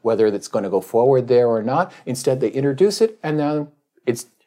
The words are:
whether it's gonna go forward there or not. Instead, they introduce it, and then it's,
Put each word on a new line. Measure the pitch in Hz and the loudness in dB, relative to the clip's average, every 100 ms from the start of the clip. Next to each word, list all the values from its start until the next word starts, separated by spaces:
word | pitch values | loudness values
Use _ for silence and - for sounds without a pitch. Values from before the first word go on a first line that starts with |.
whether | 113 110 107 | -2 2 2
it's | 101 - | 0 -6
gonna | 110 98 | -6 -2
go | 95 | -4
forward | - 113 127 131 120 | 0 2 4 2 4
there | 123 120 | 2 2
or | 113 | 0
not. | 110 143 185 - - | 0 -2 -2 -6 -10
Instead, | 127 - 131 | -4 -2 0
they | 165 | -2
introduce | 135 143 135 202 202 | -2 -2 2 0 2
it, | 220 - | -2 -2
and | 156 151 | -6 -2
then | 147 151 147 _ _ _ - | -2 -4 -6 _ _ _ -6
it's, | 120 - _ | -6 -6 _